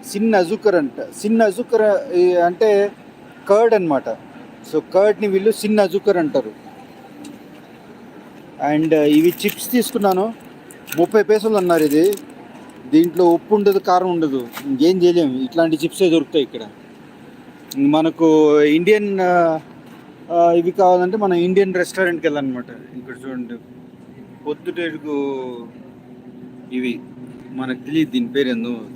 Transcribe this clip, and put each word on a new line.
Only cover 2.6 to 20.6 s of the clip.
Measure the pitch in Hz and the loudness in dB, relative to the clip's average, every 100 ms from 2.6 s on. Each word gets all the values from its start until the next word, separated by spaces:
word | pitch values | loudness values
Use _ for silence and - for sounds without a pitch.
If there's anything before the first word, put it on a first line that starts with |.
| 220 202 202 - - - - - - | 2 2 0 -6 -20 -20 -20 -18 0
కర్డ్ | 208 233 214 | 4 4 2
అనమాట. | 170 135 120 107 - - - - - | 0 -2 -4 -10 -14 -20 -20 -20 -6
So | 156 - | -6 0
కర్డ్ని | 185 208 202 208 | 2 2 0 -2
వీళ్ళు | 190 208 - | 0 0 0
సిన్ | 208 214 | 0 0
అజుకర్ | 196 190 208 180 | 0 0 0 0
అంటారు. | 156 135 113 - - - - - - - - - - - - - - - - - - - - - 143 | 0 -2 -4 -16 -20 -20 -20 -20 -20 -20 -20 -20 -20 -20 -20 -20 -20 -20 -20 -20 -20 -20 -20 -8 -2
And, | 151 160 156 | -2 2 2
uh, | 147 147 | 4 4
ఇవి | 170 170 | 4 0
చిప్స్ | 202 - - | -6 -6 -2
తీసుకున్నాను, | 247 214 226 202 185 214 226 - - - - - 147 | -2 -2 -2 0 0 -2 -8 -20 -20 -20 -20 -8 -2
ముప్పై | 175 214 202 | 2 2 2
పైసలు | 214 220 208 | 0 0 0
అన్నారు | 180 165 151 | 0 2 2
ఇది. | 151 185 202 - - - - - - - | 2 0 -2 -12 -20 -20 -20 -20 -20 0
దీంట్లో | 151 175 170 175 | 2 2 2 2
ఉప్పు | 170 - 208 | 2 0 0
ఉండదు, | 202 190 190 | 2 0 0
కారం | 180 185 | 0 0
ఉండదు, | 170 156 135 117 - 143 | -2 -2 -4 -8 -12 -6
ఇంకేం | 131 160 190 | 2 2 4
చేయలేము, | 175 170 147 127 | 2 2 0 -4
ఇట్లాంటి | 127 165 165 156 | -4 -2 0 0
చిప్సే | 160 - 185 | -4 0 2
దొరుకుతాయి | 160 139 160 123 | 2 0 -2 -2
ఇక్కడ. | 117 107 - - - - - - - - - - 131 143 | -8 -16 -18 -20 -20 -20 -20 -20 -20 -20 -20 -12 -2 2
మనకు | 151 160 160 160 156 151 147 147 156 | 2 0 2 2 4 4 4 4 2
ఇండియన్, | 175 214 208 190 180 | 2 2 0 -2 0
ఆ, | 180 165 160 - - - - - - - | 2 0 -2 -10 -20 -20 -20 -20 -20 -6
ఆ, | 170 170 | 2 2
ఇవి | 170 | 2